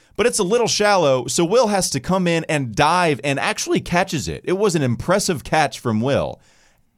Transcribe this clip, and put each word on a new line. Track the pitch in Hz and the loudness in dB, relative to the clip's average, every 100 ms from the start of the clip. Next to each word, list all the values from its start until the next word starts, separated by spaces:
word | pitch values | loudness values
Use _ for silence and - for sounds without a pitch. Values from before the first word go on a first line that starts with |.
| _ - | _ -2
but | 226 | 0
it's | 240 | 0
a | |
little | 185 240 202 | 0 0 0
shallow, | - 208 196 147 131 127 | 0 2 4 4 2 0
so | - | -2
Will | 165 233 220 | 2 2 2
has | 196 175 | 0 -2
to | 139 | -4
come | - 185 175 | 0 0 2
in | 165 - | 0 0
and | 151 127 | -2 -2
dive | 107 147 180 175 139 | 2 2 4 2 0
and | 143 139 | -2 -2
actually | 190 214 339 339 | -2 -4 -2 -2
catches | - 175 185 151 82 | 0 -2 0 -4 -6
it. | 71 | -6
It | - | -4
was | 185 214 | 0 0
an | 160 | 2
impressive | 131 117 - 190 196 143 | 0 -2 0 0 0 -4
catch | - 156 143 - | -2 0 0 -2
from | 123 107 | -2 0
Will. | 127 113 69 - _ _ _ _ _ | 0 0 -2 -8 _ _ _ _ _